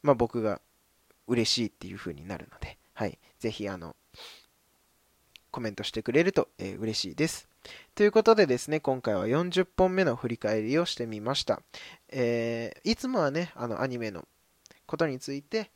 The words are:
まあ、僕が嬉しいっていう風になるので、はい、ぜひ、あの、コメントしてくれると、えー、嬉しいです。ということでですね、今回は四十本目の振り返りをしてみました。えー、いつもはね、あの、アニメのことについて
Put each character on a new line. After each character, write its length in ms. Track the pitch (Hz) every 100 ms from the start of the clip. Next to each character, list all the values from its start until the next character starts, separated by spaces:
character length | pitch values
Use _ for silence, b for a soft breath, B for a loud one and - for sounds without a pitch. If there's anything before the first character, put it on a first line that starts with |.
ま 80 | 147
あ、 40 | 127
僕 260 | 117 120
が 180 | 107 101 _ _ _ _ _ _ -
嬉 220 | 117 110
し 140 | - 110
い 20 |
っ 20 |
て 180 | _ 92
い 60 |
う 40 | 98
風 160 | 87
に 140 | 71 87
な 100 | 90
る 120 | -
の 80 | -
で、 180 | - - _
は 120 | - 104
い、 120 | - b _
ぜ 120 | 117
ひ、 180 | 107 101
あ 80 | 92
の、 180 | 82 - _ B B B _ _ _ _ _ _ _ _ _ - _
コ 80 | -
メ 80 | 110
ン 60 | 101
ト 80 |
し 80 | 104
て 100 | -
く 100 | -
れ 120 | 127
る 80 | 175
と、 160 | 190 - -
え 180 | 92 98
ー、 40 |
嬉 200 | 110 110
し 120 | 98
い 40 | -
で 120 | 160
す。 180 | - - _ B B B
と 100 | -
い 40 | 208
う 40 |
こ 120 | 220
と 100 | 220 214
で 120 | 165
で 100 | 123
す 140 | -
ね、 80 | 156
今 220 | - 131
回 140 | 123 101
は 120 | 101
四 240 | 139 180
十 140 | 180 180
本 280 | - 185
目 100 | 185
の 120 | 175 120
振 140 | 120
り 80 | 117
返 260 | 104 110
り 160 | 107 147
を 60 | 175
し 100 | -
て 100 | 117
み 160 | 107
ま 140 | 110 139
し 80 |
た。 180 | - 107 _ B B B _
え 640 | 131 120 117 117 117 117 -
ー、 80 | -
い 40 | 226
つ 120 | 254
も 120 | 254
は 100 | 147
ね、 220 | 151 175 -
あ 120 | 123
の、 140 | 107
ア 60 | 131
ニ 100 | 123
メ 100 | 110
の 180 | 90 - _ _ _ - b -
こ 100 | 156
と 80 | 165
に 140 | 127
つ 120 | -
い 100 | 139
て 260 | 143 220 208